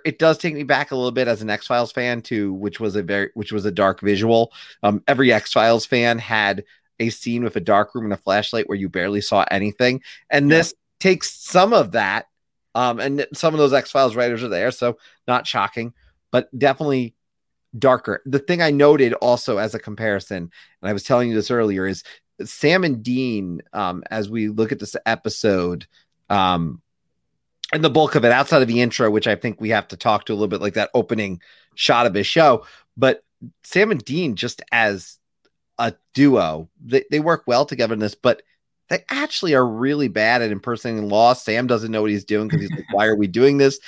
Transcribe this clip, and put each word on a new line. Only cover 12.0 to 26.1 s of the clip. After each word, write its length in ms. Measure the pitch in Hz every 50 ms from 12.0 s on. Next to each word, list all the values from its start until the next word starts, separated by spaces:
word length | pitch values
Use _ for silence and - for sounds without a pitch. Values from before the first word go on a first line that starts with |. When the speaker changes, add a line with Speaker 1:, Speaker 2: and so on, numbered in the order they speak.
| 104 95 98 113 - _ _ _ _ _ _ _ _ _ -
Speaker 1:
um, 260 | 117 123 123 120 117
and 260 | 107 135 139 143 135 - -
some 220 | - - 160 156
of 40 | 156
those 140 | 147 139 131
X-Files 420 | 135 - - - 143 135 127 110
writers 260 | 120 123 120 120 113 123
are 40 | 117
there, 220 | 95 87 101 123
so 280 | 127 - 123 120 117 - _ _ _ _ _
not 200 | - 123 123 -
shocking, 480 | - - 120 98 101 - 120 113 120 - _ _ _ _ _ _ _
but 180 | - 123 127 - - 127
definitely 560 | 135 143 135 - 160 147 139 131 123 117 - _ _ _ _ _ _ _ _ _ _ _ - 117
darker. 440 | - 135 127 117 - - 101 - -
The 120 | 139 127 139
thing 220 | 139 - 180 170
I 100 | 170 156
noted 440 | 147 143 143 147 151 151 135 120 117
also 420 | - - 120 120 120 - - 120
as 180 | 98 107 110 107
a 40 | 110
comparison, 720 | - - 104 - 113 110 101 98 - - 104 92 87 85 _ - - _ _ _ -
and 60 | 95
I 20 | 104
was 120 | 98 -
telling 260 | - 135 123 123 117
you 40 | 113
this 160 | 110 104 -
earlier, 360 | 123 120 113 107 98 95 95
is 180 | 95 95 90 - - - - _ _ _ - -
Sam 400 | - - - - 147 170 190 185
and 180 | 165 135 113 107
Dean, 600 | 120 123 127 131 123 113 104 98 90 87 80 - _ -
um, 300 | 98 101 90 90 90 - -
as 180 | - 110 107 101
we 200 | 110 117 107 107
look 240 | 107 110 113 107 139
at 60 | -
this 160 | 104 - - - -
episode, 800 | 113 113 - - 110 - - - 110 98 92 87 87 87 82 - - _ _ _ _